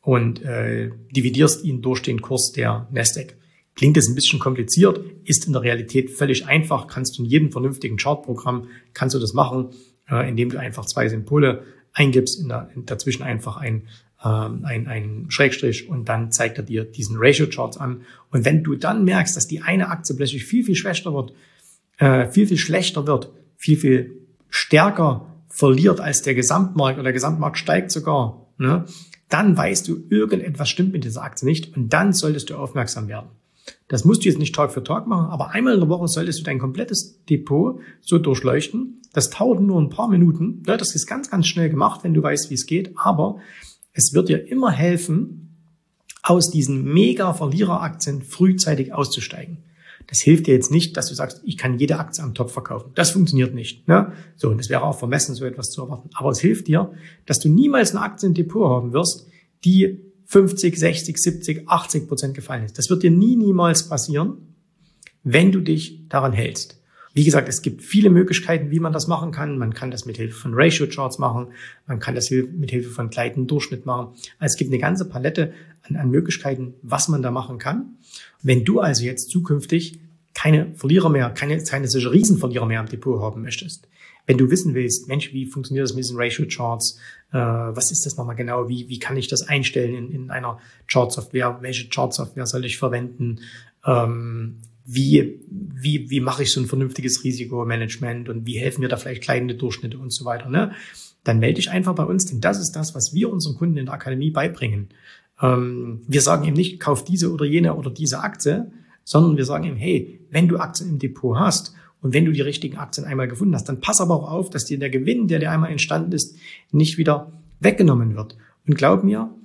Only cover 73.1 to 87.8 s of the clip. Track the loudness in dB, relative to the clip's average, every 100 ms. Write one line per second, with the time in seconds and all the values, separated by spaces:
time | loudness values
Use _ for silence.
73.1 | -4 -4 -4 -2 -2 -4 -10 -6 -6 -8
74.1 | -14 -20 _ -4 -2 -2 0 0 -2 -4
75.1 | -4 -4 -2 -4 -4 -20 _ -8 -2 2
76.1 | 2 0 -4 -6 -6 -8 -12 -4 -2 0
77.1 | 0 0 -4 -6 -8 -4 -4 -6 -16 _
78.1 | -20 -20 _ 2 2 4 2 2 0 -2
79.1 | -6 -4 -4 0 -2 0 -2 -2 -14 -20
80.1 | _ _ -2 4 4 2 -6 4 4 6
81.1 | 2 0 -4 -4 -4 -4 -4 -2 0 4
82.1 | 4 6 2 2 -2 -2 -2 -6 -8 -4
83.1 | -2 -4 -6 -10 -10 -12 -16 _ _ -20
84.1 | _ 0 4 4 4 2 -2 -2 -4 -4
85.1 | -6 -6 -8 -8 -10 -6 -4 -2 -4 -8
86.1 | -4 -4 -2 -6 -4 -4 -2 -4 -6 -20
87.1 | -20 _ -2 -2 -2 -4 -4